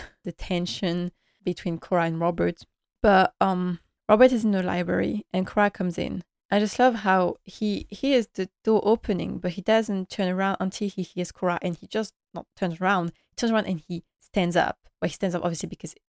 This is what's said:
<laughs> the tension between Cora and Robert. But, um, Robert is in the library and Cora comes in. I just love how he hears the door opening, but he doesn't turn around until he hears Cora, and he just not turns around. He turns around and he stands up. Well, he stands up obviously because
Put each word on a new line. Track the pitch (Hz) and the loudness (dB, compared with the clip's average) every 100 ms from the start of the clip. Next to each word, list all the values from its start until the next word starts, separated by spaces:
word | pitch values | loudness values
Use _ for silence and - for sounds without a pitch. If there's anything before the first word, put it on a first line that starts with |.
| - | -12
<laughs> | _ | _
the | - | -12
tension | - - 175 175 - 185 175 175 - _ _ | -10 -4 -4 -4 -4 -2 -2 -4 -8 _ _
between | - 180 185 165 | -6 -4 -4 -6
Cora | - 180 165 | -2 0 0
and | 165 | 0
Robert. | 170 170 175 170 - _ _ _ | -2 0 -2 -2 -12 _ _ _
But, | 214 190 190 - | 4 6 4 2
um, | 196 185 180 175 _ _ - | 0 0 -2 -4 _ _ 2
Robert | 208 254 | 6 6
is | 247 214 | 6 2
in | |
the | 196 | 0
library | 180 180 175 185 190 208 - | 0 -2 0 0 0 -4 -4
and | 185 185 | -4 -2
Cora | - 202 | 2 2
comes | - 180 170 | 2 -4 -2
in. | - - - _ - | -4 -6 -10 _ -2
I | 202 | 0
just | 208 - | 2 4
love | 254 226 | 4 4
how | 196 190 180 - | 2 2 2 -2
he | - - 214 196 - | -12 -6 -2 -2 -6
hears | 196 269 269 214 | -4 0 2 0
the | - 190 _ | -4 -8 _
door | - 220 - | 0 2 4
opening, | 226 - 185 - - | 0 0 -4 -4 -6
but | 180 | -6
he | 175 | -4
doesn't | 185 220 220 196 185 | 2 2 2 -4 -6
turn | - 185 | -4 -2
around | 185 190 196 | 0 -2 -2
until | 190 - 202 | -4 -4 -6
he | - | -4
hears | 180 - 175 | -6 -6 -8
Cora, | - 180 175 | -4 -2 -2
and | 175 170 | -4 -8
he | - | -6
just | 214 214 - _ | -4 -4 -8 _
not | - - - | -16 -14 -6
turns | 185 165 | -4 -2
around. | 185 196 170 - _ | 0 0 0 -6 _
He | - | -4
turns | 233 | 0
around | 220 196 | 0 0
and | 180 - | -4 -6
he | 170 - _ | -10 -10 _
stands | - - 175 175 | -6 0 0 2
up. | - - _ - | 0 -2 _ -6
Well, | 175 | -6
he | |
stands | - 190 170 | -2 -2 0
up | |
obviously | 175 165 160 | -2 -4 -8
because | - 165 - | -8 -12 -12